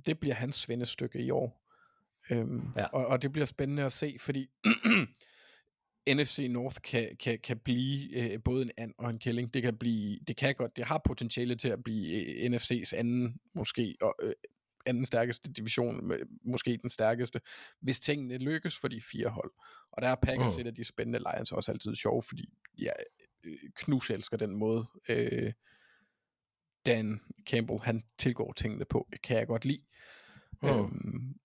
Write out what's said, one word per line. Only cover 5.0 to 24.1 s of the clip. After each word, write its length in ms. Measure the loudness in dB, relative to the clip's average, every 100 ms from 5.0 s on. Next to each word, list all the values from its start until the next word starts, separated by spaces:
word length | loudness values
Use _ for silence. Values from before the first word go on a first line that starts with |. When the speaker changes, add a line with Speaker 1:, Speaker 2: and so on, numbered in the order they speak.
| 2 -6 -20 -20 -20 -20 _ _ _ _ 2
Speaker 1:
N 40 | 4 4
F 20 |
C 180 | 0 0
North 260 | -2 -2 -6
kan, 320 | -2 0 0 -2
kan, 180 | -2 -2
kan 140 | -2 -4
blive, 720 | 2 2 2 -2 -4 -2 0
øh, 100 | 0
både 180 | 2 2
en 80 | 0 -4
and 180 | -10 -4
og 120 | -4
en 80 | -2
kælling. 360 | 0 0 0
Det 80 | 0
kan 140 | 0 2
blive, 400 | 2 2 0 -4 -6
det 80 | 0
kan 180 | 0
godt, 220 | 2 -2 -2
det 80 |
har 140 | 0 0
potentiale 500 | -2 -6 -4 0 0
til 140 | 0 0
at 160 | 0
blive, 600 | -2 -2 0 -2 -4 -2
øh, 60 | 0
N 80 | 2
F 120 | 2
C's 260 | 0 0 0
anden, 440 | 2 2 0 -4 _
måske, 420 | -4 -2 0 -2 2
og, 140 | 0 2
øh, 100 | -2 -4 -10 _ _ _ 0
anden 180 | 0
stærkeste 480 | 2 2 2 -2 -6
division, 560 | -6 -2 2 2 0 -2
med, 100 | -2 -4 -6
måske 340 | -2 0 0 -2
den 80 | -2
stærkeste, 500 | 2 4 4 0 -4 -8 -16 -18 _
hvis 200 | 0 0
tingene 380 | 2 0 -2 -2
lykkes 400 | 0 0 -2 -2
for 100 | -4
de 120 | -4
fire 280 | -8 -2 -2
hold. 240 | -2 -8 -10 -20 -20 _
Og 100 | 0
der 60 | 2
er 60 |
Packers 420 | 4 4 4 2 2
Speaker 2:
Mm. 40 |
Speaker 1:
et 60 | -4
af 80 |
de 100 | -6
spændende, 340 | -6 -4 -2 -2
Lions 340 | -2 -2 0
også 200 | -2 -2
altid 220 | -4 -4 0
sjove, 260 | 2 2
fordi 260 | 0 -10 -12 _ -20 -4
jeg, 160 | -4 -4 -8 _ -20 _
øh, 140 | -14 -14 -12
knuselsker 640 | -6 2 2 2